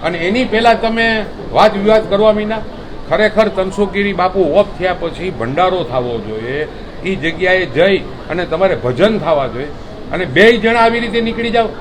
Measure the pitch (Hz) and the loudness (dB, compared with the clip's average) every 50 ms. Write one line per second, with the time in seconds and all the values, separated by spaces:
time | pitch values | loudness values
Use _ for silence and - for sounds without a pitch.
0 | - 160 175 170 165 180 208 247 254 202 214 220 226 233 226 214 208 226 226 226 | -4 -4 -4 -2 -2 0 0 0 0 0 0 2 4 4 4 4 2 -2 0 0
1 | 226 226 226 220 202 - - - - - - 131 190 214 202 196 196 208 220 220 | 0 2 0 0 -2 -6 -8 -10 -10 -2 2 4 4 4 4 2 2 4 4 4
2 | 214 - 196 196 214 220 214 208 214 208 220 214 220 - - - - - - - | 2 2 0 4 4 4 4 2 0 -4 -4 -6 -6 -10 -12 -12 -12 -12 -12 -12
3 | - - 151 175 214 214 - 202 220 214 - 190 190 190 185 - 208 196 180 202 | -4 -2 0 2 2 2 2 2 0 2 2 -2 -2 -2 0 -2 -2 0 0 -2
4 | 202 202 190 180 180 185 190 196 185 151 147 190 202 196 - - 180 185 180 170 | -2 0 0 0 0 0 2 2 0 2 4 2 2 2 -2 -4 -2 -2 -2 -2
5 | 170 165 - - 165 185 185 - 113 117 139 160 180 185 185 180 165 - 120 131 | -4 -6 -6 -6 -6 -6 -6 -4 -6 -4 0 2 2 2 2 0 -2 -2 -2 -2
6 | 123 123 120 113 101 107 110 110 113 120 135 147 151 151 - - - - - - | -2 -2 -4 -4 -6 -6 -8 -6 -6 -6 -4 -4 -6 -6 -8 -14 -14 -14 -12 -8
7 | - 180 190 143 139 165 165 175 185 180 185 185 185 147 117 139 170 196 196 175 | -4 -4 -4 -2 -2 -4 -2 0 0 2 2 2 0 -2 2 2 4 4 4 2
8 | - - - - - - 156 175 175 - 160 160 190 190 170 127 - 123 123 120 | -2 -6 -12 -12 -8 -6 -4 -4 -4 -4 0 0 2 2 0 0 -2 -2 0 2
9 | 175 220 226 196 151 160 160 143 135 123 110 120 139 151 - - - - - - | 2 2 2 0 0 0 0 2 0 -2 -4 -6 -8 -8 -10 -12 -12 -14 -14 -14
10 | - - - 165 185 151 127 160 202 226 240 240 208 226 233 240 226 233 233 233 | -10 -8 -4 -4 -4 0 4 6 8 8 6 6 2 2 2 4 4 4 2 0
11 | 233 233 202 233 226 226 220 220 233 233 214 233 226 208 - - | -2 -2 -2 -2 -2 -2 -2 -4 -4 0 2 0 0 0 -2 -8